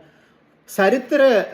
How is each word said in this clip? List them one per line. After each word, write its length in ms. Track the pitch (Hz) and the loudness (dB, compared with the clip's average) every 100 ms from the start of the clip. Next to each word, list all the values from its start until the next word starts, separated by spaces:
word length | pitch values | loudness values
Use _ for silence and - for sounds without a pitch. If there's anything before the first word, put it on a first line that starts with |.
| - _ _ _ _ _ _ | -20 _ _ _ _ _ _
சரித்திர, 840 | - 190 254 247 294 269 214 - | -2 0 -2 -2 0 2 2 -2